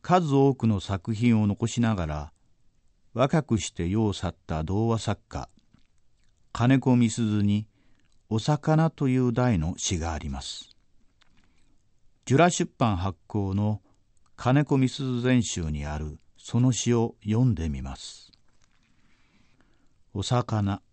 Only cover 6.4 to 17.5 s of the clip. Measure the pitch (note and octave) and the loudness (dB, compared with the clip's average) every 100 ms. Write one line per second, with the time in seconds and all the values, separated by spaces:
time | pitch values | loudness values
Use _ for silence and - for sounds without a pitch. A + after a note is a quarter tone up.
6.4 | _ - A#2+ C3+ B2+ B2 A#2+ G#2 A2+ G#2 | _ 0 4 4 4 4 2 0 -2 0
7.4 | G2+ G#2 G#2+ _ _ _ _ _ _ A2 | 2 0 -2 _ _ _ _ _ _ -4
8.4 | G#2+ D3+ - D#3 D#3+ - C#3 B2+ B2+ A#2+ | 0 -2 2 2 2 0 0 2 2 2
9.4 | B2 G2+ D#2 - - F#2 E2 D#2+ D2 C2+ | 2 2 -2 -4 -4 -4 -4 -6 -8 -10
10.4 | - - - _ _ _ _ _ _ _ | -10 -14 -16 _ _ _ _ _ _ _
11.4 | _ _ _ _ _ _ _ _ - B2+ | _ _ _ _ _ _ _ _ 0 4
12.4 | F3 - F3 _ A#2+ F#2+ F#2 F#2 _ G#2+ | 4 2 -4 _ -2 0 -4 -8 _ -4
13.4 | G2 F#2+ G#2 G#2+ _ _ _ _ _ - | -2 0 0 -2 _ _ _ _ _ -6
14.4 | - C3+ D3 C#3 C3 - C3+ B2 B2 B2+ | 0 2 2 2 0 -2 -6 -2 2 2
15.4 | A2+ - D#2+ D2 D2 D2+ D2+ D2+ _ _ | 2 -4 -4 -4 -6 -8 -8 -12 _ _
16.4 | - A#2 B2+ A#2+ - A#2+ A#2 - G2+ A2 | -6 0 0 0 0 0 0 -4 -4 0
17.4 | C3 | 2